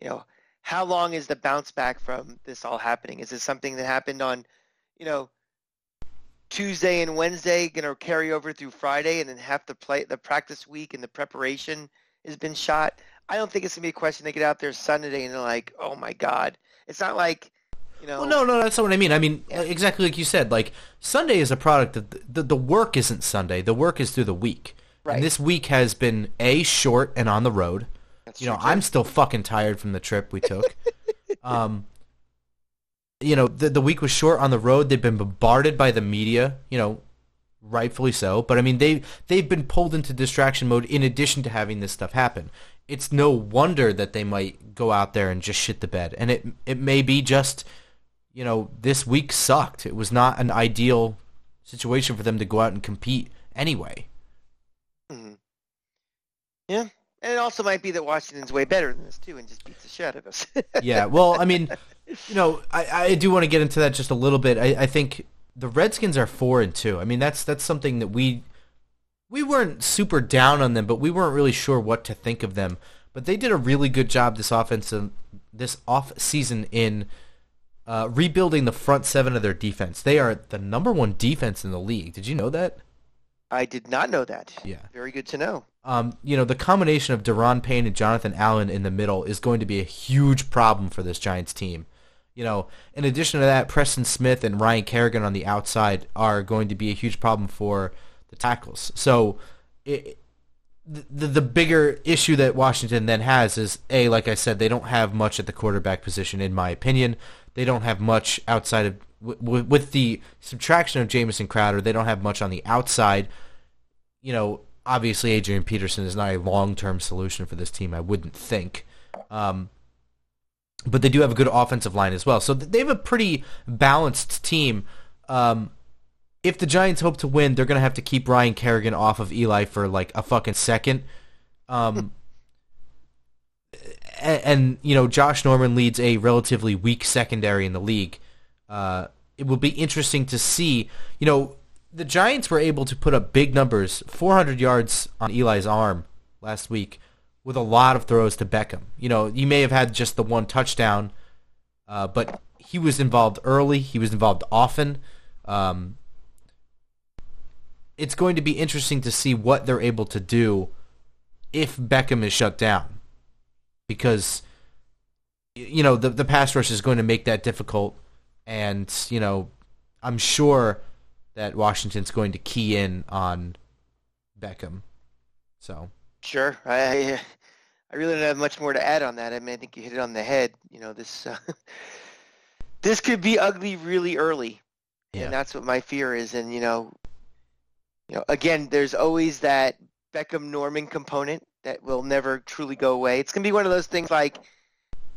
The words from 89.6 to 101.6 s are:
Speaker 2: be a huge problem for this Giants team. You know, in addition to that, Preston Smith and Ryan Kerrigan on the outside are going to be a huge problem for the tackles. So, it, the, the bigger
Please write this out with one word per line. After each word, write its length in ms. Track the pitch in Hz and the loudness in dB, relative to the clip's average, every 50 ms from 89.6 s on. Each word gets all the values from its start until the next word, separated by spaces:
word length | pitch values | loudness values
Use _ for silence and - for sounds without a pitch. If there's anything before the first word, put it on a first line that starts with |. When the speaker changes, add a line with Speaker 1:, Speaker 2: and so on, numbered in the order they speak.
| 110 95 | 0 -2
Speaker 2:
be 120 | 104 98 | -2 -4
a 40 | 92 | -4
huge 680 | - - - - - 131 139 143 139 135 135 - - | -6 -10 -12 -4 0 2 4 6 6 4 4 2 0
problem 400 | - 123 117 110 107 101 98 90 | 2 4 6 6 4 4 0 -4
for 140 | - - 90 | -4 -4 -6
this 160 | 87 85 - | -6 -6 -6
Giants 340 | - 101 90 90 87 - - | -4 -4 -4 -4 -6 -8 -8
team. 320 | - 98 92 85 80 82 - _ _ _ _ _ _ _ _ - | -8 -8 -8 -8 -10 -14 -18 _ _ _ _ _ _ _ _ -14
You 100 | 123 117 | -8 -6
know, 240 | 113 107 101 90 - - - - - - | -4 -4 -4 -6 -8 -12 -20 -20 -16 -8
in 100 | 143 143 | -2 -2
addition 340 | 139 127 147 165 - - 147 | -2 0 0 -2 0 2 2
to 60 | 135 | 4
that, 220 | 135 135 131 113 - | 4 4 4 2 2
Preston 360 | - 151 143 131 - 131 123 | 2 2 2 2 0 -2 -2
Smith 400 | - - - 123 127 127 123 - | -2 -2 0 2 2 2 2 0
and 160 | 110 98 101 | -2 0 2
Ryan 240 | 110 113 117 113 98 | 2 2 2 2 0
Kerrigan 380 | - - 120 117 117 104 113 | 0 0 2 2 2 2 0
on 120 | 104 104 98 | -2 -2 -2
the 120 | 98 - | -4 -2
outside 640 | 98 104 104 101 - - 113 107 104 98 92 - - - | -2 -2 -2 -2 -2 0 2 2 2 2 -2 -4 -6 -4
are 260 | 110 110 110 107 104 | 0 0 2 2 0
going 260 | 98 95 113 110 107 101 | -2 -2 -2 -2 0 -2
to 60 | 104 | -4
be 140 | 98 107 107 | -4 -4 -4
a 60 | 101 | -4
huge 240 | - - 117 101 - | -4 -4 -4 -2 0
problem 280 | - 113 110 104 104 98 | 2 2 2 0 -2 -6
for 460 | - - 104 104 101 98 95 92 - - - - - - - _ | -6 -4 -4 -2 -2 -2 -2 -4 -8 -12 -16 -18 -20 -20 -20 _
the 60 | - | -10
tackles. 560 | - - 123 120 - - - - - - - - | -2 0 0 0 -2 -4 -14 -12 -10 -8 -8 -6
So, 420 | - - 139 123 120 110 104 95 - - - - - _ _ _ - - | -2 2 4 6 6 4 2 0 -4 -10 -16 -18 -20 _ _ _ -18 -10
it, 320 | 143 143 131 - - 147 - - _ _ _ _ _ _ _ _ _ - - - 160 | -8 -8 -8 -8 -12 -18 -20 -20 _ _ _ _ _ _ _ _ _ -20 -20 -18 -16
the, 400 | 151 151 147 - 139 143 151 147 | -16 -16 -14 -12 -8 -4 -2 2
the 140 | 135 156 | 2 2
bigger 580 | 139 120 117 170 | 2 4 4 4